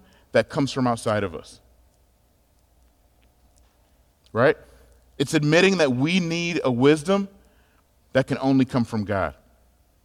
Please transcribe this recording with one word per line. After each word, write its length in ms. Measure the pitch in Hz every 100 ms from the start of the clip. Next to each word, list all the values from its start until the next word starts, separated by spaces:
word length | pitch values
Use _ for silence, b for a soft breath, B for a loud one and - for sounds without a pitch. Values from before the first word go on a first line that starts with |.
| b b b
that 180 | 117 110
comes 220 | 160 135
from 160 | 139 127
outside 360 | 117 117 107
of 120 | 98 78
us. 240 | - - _ _ _ _ _ _ _ _ _ _ _ _ _ _ _ _ _ _ _ _ _ _ _ _ _ _ _
Right? 240 | 107 139 - - b b b _ -
It's 160 | 147
admitting 440 | 160 147 160 190 185
that 160 | 147
we 260 | 123 147 185
need 420 | 165 170 170 175
a 80 | 131
wisdom 560 | 120 135 156 147 196 196 - _ _ _ _ _ _ _
that 140 | 127 135
can 100 | 135
only 260 | 135 135 127
come 200 | 131 117
from 200 | 110 101
God. 300 | 101 80 - _ _ _ _ _ _